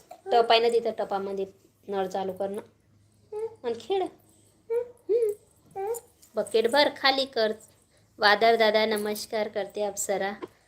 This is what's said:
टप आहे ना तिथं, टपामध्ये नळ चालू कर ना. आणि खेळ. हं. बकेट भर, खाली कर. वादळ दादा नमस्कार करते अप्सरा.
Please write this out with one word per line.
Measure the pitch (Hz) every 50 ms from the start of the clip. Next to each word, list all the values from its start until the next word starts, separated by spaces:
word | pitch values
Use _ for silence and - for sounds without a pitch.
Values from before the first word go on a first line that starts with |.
| - - - - - 381
टप | 247 233 233 -
आहे | 233 226
ना | 233 233
तिथं, | 233 226 233 226 214 -
टपामध्ये | 202 196 202 196 196 196 196 196 190 - - _ _ _ _ _ _ 196
नळ | 196 196 190 180
चालू | 208 196 185 185 185
कर | - 196 196
ना. | 196 220 - - _ _ _ _ _ _ _ _ _ _ _ - 427 427 440 440 - - -
आणि | 240 - -
खेळ. | - - 392 381 359 - - _ _ _ _ _ _ _ _ _ _ -
हं. | 453 480 480 494 - _ _ - 415 480 453 415 415 - _ _ _ _ _ _ - 392 392 415 480 466 - _ _ _ _ - -
बकेट | 214 208 - - 220 220 226
भर, | 240 285 285 269 277 -
खाली | - 269 254 269 262
कर. | 269 - 233 220 214 214 - - - _ _ _ _ _ _ _ _ _ -
वादळ | 214 208 208 202 226 226 226
दादा | 226 220 214 214 214 220
नमस्कार | 220 214 208 208 208 214 208 - - 233 214 208 214
करते | 214 214 196 196 - 208 208
अप्सरा. | 202 190 - - - 196 185 190 196 208 - - - _ _ _